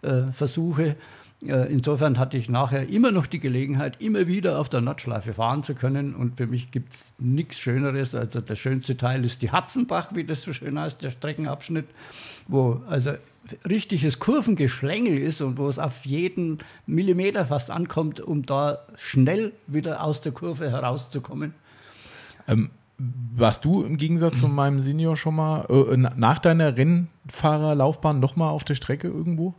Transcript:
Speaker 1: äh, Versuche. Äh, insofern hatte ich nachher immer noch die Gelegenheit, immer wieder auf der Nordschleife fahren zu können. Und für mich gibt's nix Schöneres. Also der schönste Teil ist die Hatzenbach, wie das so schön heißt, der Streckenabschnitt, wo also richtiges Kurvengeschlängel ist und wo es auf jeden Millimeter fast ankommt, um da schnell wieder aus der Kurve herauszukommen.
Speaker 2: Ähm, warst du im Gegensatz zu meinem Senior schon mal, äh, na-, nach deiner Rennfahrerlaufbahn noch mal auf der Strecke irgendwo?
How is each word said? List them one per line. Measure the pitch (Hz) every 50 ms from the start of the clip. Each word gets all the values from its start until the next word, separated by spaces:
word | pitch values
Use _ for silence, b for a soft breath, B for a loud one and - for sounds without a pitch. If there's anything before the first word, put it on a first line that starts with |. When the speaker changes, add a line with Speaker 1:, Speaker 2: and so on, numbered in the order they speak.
| -
Speaker 1:
äh, | 151 135 127 127 135 131
Versuche. | - 147 135 - - 165 175 165 135 165 156 147 151 B B B B B B B B -
Äh, | - 135 131 127 127 147
insofern | 135 123 143 147 131 147 151 131 117
hatte | 131 131 143
ich | 131 113 117
nachher | 123 120 139 127 131 139 135 156
immer | 190 214 240 254 208
noch | 185 143
die | - - 165
Gelegenheit, | - 135 123 123 135 139 143 131 147 139 127 -
immer | - 220 214 208 185
wieder | 165 180 202 180 190 156 143
auf | 151 127
der | - 127
Nordschleife | 120 123 156 - - 127 117 110 92 113 104
fahren | 90 113 117 131 147 135
zu | - 147
können. | 127 - 131 135 139 143 139 135
Und | - 123 120 120
für | - 127 110
mich | 123 123 123 - -
gibt's | 127 123 - - - - - _ _
nix | 127 123 131 147 170 - - -
Schöneres. | - - 120 131 139 143 135 135 135 127 127
Also | 120 117 110 - 120
der | 107 - 110
schönste | 104 - 131 131 131 131 - 131
Teil | 127 127 123 131 135 123
ist | 120 - -
die | - 113 135
Hatzenbach, | 175 - - - 269 247 247 - 170 170 - 202
wie | 196 165
das | 165 170 143 -
so | - 147
schön | 123 - 147 139
heißt, | 147 151 160 131 -
der | - 143 123
Streckenabschnitt, | - - 151 156 151 156 151 139 147 - - 165 160 151 - - B B B B B B B B B B -
wo | - 135 131 123 117 127 - -
also | 160 143 123 143 143 - - - _ _ _ - - - _ -
richtiges | 190 220 - - 202 160 127 156 127 -
Kurvengeschlängel | - - 254 302 226 233 214 156 143 131 - - - 139 165 214 240 233 165
ist | 135 139 156 156 -
und | 156 135 123 127
wo | 139 143
es | 135 135
auf | 147 147 123 - -
jeden | 135 135 151 175 185 180 - 175 165 156 151 B B B B B
Millimeter | - 147 160 185 196 180 175 185 202 202 208 180
fast | 123 147 135 127 -
ankommt, | 151 165 175 170 - 165 160 156 151 -
um | - - 156 147 131
da | 131 139 135 147 147 147 143 - - -
schnell | - - - - 135 131 135 170 208 226 208 - - _ -
wieder | 139 151 - 165 151 - -
aus | 156 151 151
der | - 160 131
Kurve | - 175 175 165 131 165 143 120
herauszukommen. | - - 123 123 139 127 - - 143 123 - 131 139 151 147 156 _ B B B B B B B B B B B B B B B B B -
Speaker 2:
Ähm, | 113 110 107 - - - _ _ _ _
warst | 135 123 123 127 123 117 117 123 117 110 110 - -
du | 147 175 196 -
im | 110 151
Gegensatz | 151 143 156 170 170 165 165 156 127
zu | 123 147
meinem | 143 143 139 139 139 139
Senior | 135 135 143 156 160 165 160
schon | 147 - 160 156
mal, | 160 156 156 156 156 - -
äh, | - 135 135 - 131
na-, | 127 127 127 127
nach | 127 113 113 143 156
deiner | - 175 165 165 160 151 127
Rennfahrerlaufbahn | 117 135 156 175 175 175 165 _ _ _ 143 - - - 156 151 151 151 156 151 143 131 139 156 - - 160 151 139
noch | 127 139 -
mal | 170 165 156
auf | 151 151 139
der | - 147
Strecke | 131 - - 131 147 170 175
irgendwo? | - 156 160 170 170 160 165 185 175